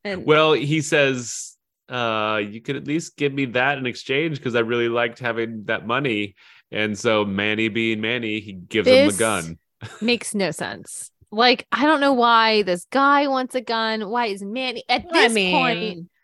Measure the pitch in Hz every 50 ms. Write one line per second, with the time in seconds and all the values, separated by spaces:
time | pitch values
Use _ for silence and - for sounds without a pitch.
0 | - 202 196 180 - - 151 151 156 156 156 113 135 143 156 160 143 - 165 151
1 | 139 135 131 123 120 107 - - - - - _ _ _ _ _ _ - 127 123
2 | 120 113 110 110 107 107 107 107 107 101 104 113 113 - 135 135 - 139 147 170
3 | 165 - - - 143 143 135 139 139 120 107 123 127 139 143 135 131 123 117 -
4 | - - 131 139 165 165 151 131 - 127 113 120 117 113 120 120 117 117 117 120
5 | 120 117 113 - 123 117 113 117 113 113 113 107 101 104 113 104 95 107 117 135
6 | 143 131 110 104 104 101 - _ - - - - _ _ - 104 107 107 104 98
7 | 117 120 110 107 104 101 98 98 101 107 107 110 113 110 101 117 113 113 110 107
8 | 110 110 123 123 117 107 107 110 101 107 98 92 87 - 110 110 - 254 254 262
9 | 285 - 98 95 113 113 104 92 82 82 82 - _ _ _ _ - - - -
10 | 214 233 240 220 - - - 202 190 160 151 - - 92 - 87 - - - -
11 | - - _ _ _ _ 214 214 247 247 262 - - _ - 220 269 302 311 277
12 | 277 277 269 240 233 240 233 226 226 220 220 208 208 185 175 180 - - - 277
13 | 277 277 285 285 302 277 269 262 254 247 - 254 220 240 226 226 226 220 220 220
14 | 214 185 226 240 240 220 196 190 202 196 220 262 262 254 233 233 - - 247 254
15 | - 349 330 330 269 240 226 208 190 185 180 180 - - 170 170 - - 180 170
16 | 175 - _ _